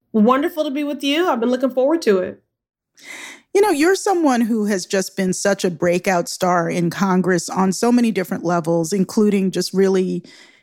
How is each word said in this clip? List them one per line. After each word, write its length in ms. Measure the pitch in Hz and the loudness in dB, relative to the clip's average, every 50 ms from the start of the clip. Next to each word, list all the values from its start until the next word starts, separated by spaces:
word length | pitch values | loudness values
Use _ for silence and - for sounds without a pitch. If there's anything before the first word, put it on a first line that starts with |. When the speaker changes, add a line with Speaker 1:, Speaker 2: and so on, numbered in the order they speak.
| _ _ - | _ _ 0
Speaker 1:
Wonderful 520 | 220 208 233 254 269 294 349 - 311 302 | 2 4 4 4 2 0 -2 -4 -4 -4
to 60 | 302 | -4
be 120 | 262 302 294 | -4 -4 -6
with 220 | 285 294 285 285 | -6 -8 -6 -4
you. 240 | 277 285 320 359 370 | -2 0 0 0 0
I've 120 | 277 233 | 0 0
been 100 | 226 247 | 0 -2
looking 200 | 254 254 269 254 | 0 0 -2 -2
forward 320 | 254 262 254 285 330 330 - | 0 0 0 0 0 0 2
to 160 | 233 196 185 | 2 2 2
it. 240 | 180 - - - _ _ _ _ _ _ _ _ _ _ _ _ - - - - - - - - _ _ - | 0 -4 -8 -14 _ _ _ _ _ _ _ _ _ _ _ _ -20 -20 -18 -18 -18 -18 -20 -20 _ _ 2
Speaker 2:
You 80 | 392 | 2
know, 100 | 415 427 | 4 4
you're 240 | 339 277 311 349 392 | 4 2 4 2 2
someone 460 | 381 - 427 381 349 320 277 254 233 | 2 0 0 0 2 2 2 2 2
who 240 | 240 208 240 220 208 | 2 0 0 -2 0
has 200 | 202 220 185 175 | 0 -2 -2 -2
just 320 | - - 190 - - - | -2 -2 -2 -2 -4 -4
been 160 | - 190 185 180 | -2 -2 -2 -2
such 320 | - - 202 196 196 - | 0 0 0 0 0 -2
a 60 | 185 | -4
breakout 580 | 175 143 175 175 175 180 - 196 185 175 170 - | -4 -2 0 0 0 0 0 0 0 0 -2 -4
star 400 | - - 185 180 180 175 170 170 | -4 -4 -2 0 0 0 0 -2
in 220 | 170 180 170 170 | -2 -2 -2 -2
Congress 580 | - - 196 190 180 185 170 180 185 165 - - | -2 -2 0 2 2 2 2 2 0 0 -2 -2
on 220 | - - 190 190 | -2 -2 0 0
so 220 | 180 - 226 240 240 | 0 0 2 2 2
many 180 | 247 233 226 | 2 2 0
different 320 | - 196 180 - 190 170 160 | 0 -2 -4 -4 -6 -6 -2
levels, 500 | 170 175 170 156 165 170 170 165 160 202 | -2 -2 0 0 0 0 0 0 0 -2
including 600 | 196 185 - - 226 208 208 202 202 190 185 165 | -2 -2 0 0 2 2 4 2 2 0 0 -2
just 200 | 180 180 - - | -2 -4 -2 0
really 520 | 185 196 190 190 185 185 180 180 175 - - - - - - _ _ | 2 2 2 2 2 0 0 -2 -6 -8 -10 -18 -20 -20 -20 _ _